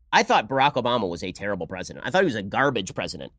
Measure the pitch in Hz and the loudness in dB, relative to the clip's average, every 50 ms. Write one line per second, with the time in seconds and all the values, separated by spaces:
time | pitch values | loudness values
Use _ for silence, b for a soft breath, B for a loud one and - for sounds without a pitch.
0 | _ - - 190 226 - 240 175 120 107 135 135 131 147 - 135 113 120 123 123 | _ 2 4 4 4 6 4 2 2 2 2 2 4 4 2 2 0 2 2 2
1 | 104 90 85 78 101 90 - - 98 104 101 90 82 73 95 90 90 - 71 71 | 0 0 -4 -4 -6 -8 -8 -6 -4 -4 -4 -4 -6 -8 -8 -10 -10 -10 -12 -10
2 | - 123 156 185 202 165 113 110 95 98 - 117 131 143 131 110 95 90 - - | -6 0 2 2 2 2 2 -2 -6 -2 0 2 2 2 2 0 -4 -6 -6 -6
3 | 92 85 - 78 67 64 _ | -6 -6 -8 -10 -12 -14 _